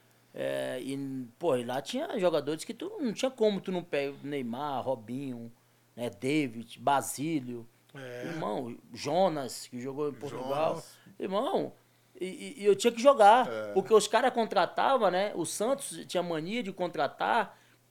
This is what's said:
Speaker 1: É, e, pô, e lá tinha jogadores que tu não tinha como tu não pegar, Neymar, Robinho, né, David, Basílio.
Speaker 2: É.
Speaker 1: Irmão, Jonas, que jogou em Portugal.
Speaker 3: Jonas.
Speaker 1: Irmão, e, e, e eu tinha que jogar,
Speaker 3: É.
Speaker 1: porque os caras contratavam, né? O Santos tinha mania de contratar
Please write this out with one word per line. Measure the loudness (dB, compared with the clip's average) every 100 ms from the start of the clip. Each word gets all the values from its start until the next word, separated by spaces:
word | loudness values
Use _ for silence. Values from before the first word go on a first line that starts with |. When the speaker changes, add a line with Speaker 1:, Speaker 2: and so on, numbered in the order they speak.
| _ _ _
Speaker 1:
É, | -8 -4 -4 -4 -6
e, | -6 -6 -6 -8 -10 -4
pô, | 0 0
e |
lá | 0 -4
tinha | -4 -6 -4 0
jogadores | 2 2 0 -4
que | -6
tu | -10 -10 -6
não | -4
tinha | -2 -2
como | 2 2 2
tu | -2
não | -6
pegar, | -2 -2 -2 -4
Neymar, | -6 -4 -4 -4 -4 -4
Robinho, | -4 -4 -6 -8 -8 -10 -12 -18 _ _ _ -8
né, | -8
David, | -4 -2 0 0 -4 -14 -6
Basílio. | 0 2 0 -4 -4 -4 -4 -10 -14 _ _ -14
Speaker 2:
É. | -12 -10 -8
Speaker 1:
Irmão, | -6 -4 -4 -6 -10 -14
Jonas, | -10 -2 2 2 2 -6 -10 -12
que | -10
jogou | -8 -4 -4
em |
Portugal. | -6 -10 -8 -4 0 0
Speaker 3:
Jonas. | -2 -10 -20 -20 -10
Speaker 1:
Irmão, | -4 -2 0 -2 -2 -8 _ _ _ -10
e, | -10
e, | -8 -12 0
e | 4
eu | 4
tinha | 4
que | 4
jogar, | 6 10 10 10 6
Speaker 3:
É. | -2 -2
Speaker 1:
porque | 0 6
os | 6 6
caras | 2 2
contratavam, | 2 0 2 2 2 2 4 4
né? | 2 0 -2
O | -4
Santos | -2 -2 -2 -4 -12 -6
tinha | -4
mania | -2 -2 -4 -4
de | -6
contratar | -4 -4 0 -2 0 0 2 0 -6 _ _ _